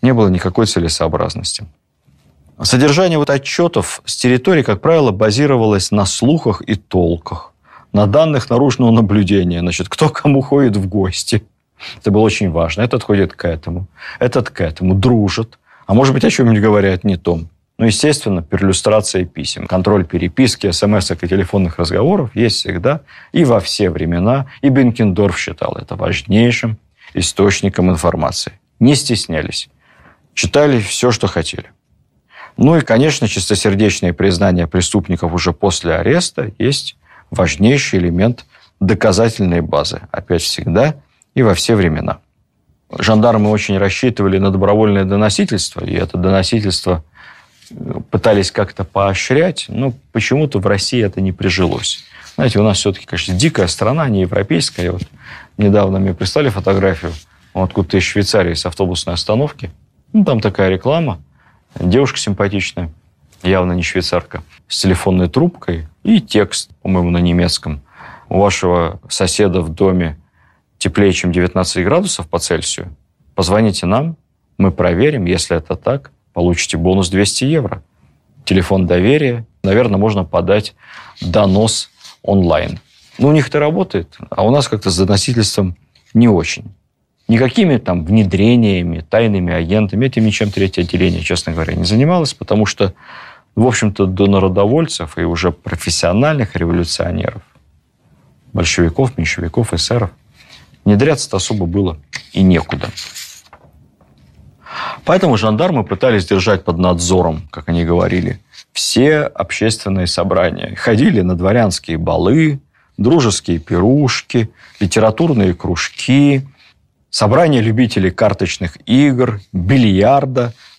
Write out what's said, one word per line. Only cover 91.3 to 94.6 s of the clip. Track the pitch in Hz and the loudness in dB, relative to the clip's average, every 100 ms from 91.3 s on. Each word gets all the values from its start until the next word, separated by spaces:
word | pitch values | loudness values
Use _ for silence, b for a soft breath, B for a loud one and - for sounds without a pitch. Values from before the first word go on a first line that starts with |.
| 87 - | -4 -4
говоря, | 82 80 | -4 -4
не | 82 | -2
занималось, | 87 110 147 180 147 | 0 2 2 2 0
потому | - - 107 104 | -4 -2 0 0
что, | - 98 - B B B B B | 0 -4 -4 B B B B B
в | - 123 | 0 0
общем-то, | 117 110 95 98 | 2 -2 0 -2
до | 92 101 | 2 2
народовольцев | 98 95 92 | 4 2 2